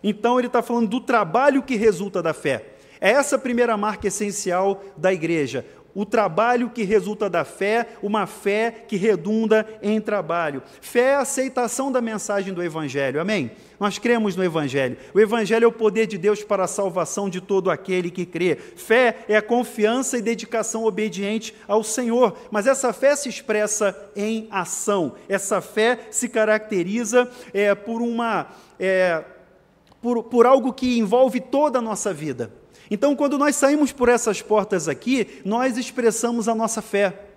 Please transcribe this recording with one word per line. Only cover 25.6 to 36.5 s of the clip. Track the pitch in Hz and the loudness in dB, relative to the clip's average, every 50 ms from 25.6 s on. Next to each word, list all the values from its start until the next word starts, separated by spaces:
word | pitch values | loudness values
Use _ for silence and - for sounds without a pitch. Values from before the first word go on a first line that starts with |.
fé | - - - 214 214 233 247 240 - - | -2 -4 -2 0 2 2 2 -2 -4 -10
se | - - 247 233 | -6 -6 -6 -2
caracteriza, | - 226 214 214 214 214 214 214 214 185 170 180 202 240 240 202 240 247 247 247 - - - - | 0 0 2 2 2 0 0 -2 -2 -2 -2 0 -2 -4 -2 2 4 2 2 2 -4 -18 -20 -6
é, | - 196 208 202 202 | -2 0 2 2 2
por | 202 202 233 233 226 240 | 0 0 -8 -4 -4 -2
uma, | 240 233 233 233 226 214 180 139 - - - - - - _ | -2 -2 -2 -2 0 0 -2 -2 -6 -12 -20 -20 -20 -10 _
é, | 180 190 190 185 185 180 170 160 156 - - - - _ _ _ _ _ _ _ _ _ - _ | 0 0 2 4 2 2 2 -2 -4 -8 -20 -20 -20 _ _ _ _ _ _ _ _ _ -20 _
por, | - 240 240 233 220 | -4 -2 -2 -2 -2
por | - - 240 233 | 0 4 4 6
algo | 240 269 269 226 262 | 8 6 4 4 0
que | - - - 247 247 233 | -4 -2 -2 0 2 2
envolve | 220 185 208 247 262 254 208 247 | 2 2 4 4 4 4 2 -2
toda | - - - 277 302 302 240 254 | -6 -2 0 0 2 2 0 -2
a | |
nossa | 233 220 208 - - 208 185 | -2 -2 -6 -4 -4 -4 -4
vida. | 143 156 156 127 117 120 107 - - - _ _ - - - | -4 -6 -8 -6 -6 -8 -10 -10 -20 -20 _ _ -20 -8 -8
Então, | 208 196 - 285 285 269 | -4 0 2 0 2 2
quando | 285 285 285 277 | 0 0 0 2
nós | 285 294 - - | 2 0 2 2
saímos | - 269 294 302 294 247 | 2 2 4 4 2 0
por | - - 247 240 | 0 0 2 4
essas | 240 226 233 233 202 - | 4 4 2 0 -2 -2
portas | - - 208 214 190 208 202 180 151 156 | -2 0 2 2 2 2 -2 -2 -2 -2
aqui, | 139 - - 240 262 262 202 - - - - | -6 -4 -2 0 0 0 0 -2 -6 -10 -6
nós | 190 214 233 254 262 233 247 | -4 -2 0 0 0 -2 -4
expressamos | 233 - - - 240 233 214 - - 233 240 233 214 | -6 -6 -6 0 2 2 2 2 -2 -2 -2 -2 0
a | 233 | 0